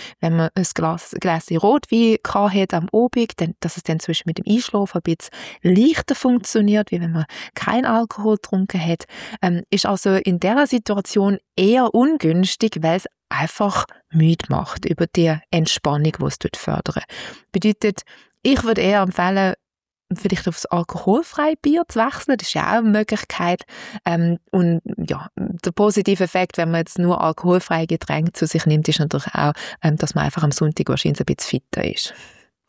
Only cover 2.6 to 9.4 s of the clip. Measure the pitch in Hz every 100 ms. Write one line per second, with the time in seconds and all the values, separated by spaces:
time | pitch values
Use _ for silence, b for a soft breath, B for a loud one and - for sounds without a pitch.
2.6 | 190 170 175 214 247 254 233 - 165 -
3.6 | 165 - - 160 - 165 - 160 - 220
4.6 | - 208 196 170 170 160 - B B B
5.6 | 170 185 254 320 - 269 254 247 - 226
6.6 | 208 214 208 175 170 165 156 B B -
7.6 | - 233 254 226 233 - 214 214 - 190
8.6 | 190 185 165 170 - B B B